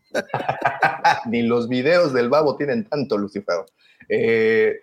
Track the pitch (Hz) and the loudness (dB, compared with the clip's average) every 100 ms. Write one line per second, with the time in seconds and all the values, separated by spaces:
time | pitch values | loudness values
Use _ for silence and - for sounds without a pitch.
0 | _ - - - - - - - 160 - | _ -6 -4 -6 -6 -4 -4 0 -2 2
1 | 165 - 117 117 117 120 117 127 135 175 | 0 0 -2 -2 0 0 0 0 2 4
2 | 165 127 120 147 147 - 143 117 101 147 | 4 2 2 2 2 0 -2 -2 -4 -6
3 | 123 104 101 101 101 87 - _ _ _ | -2 -2 -4 -6 -4 -4 -6 _ _ _
4 | - - 113 113 110 220 220 - | -4 0 2 2 2 4 2 0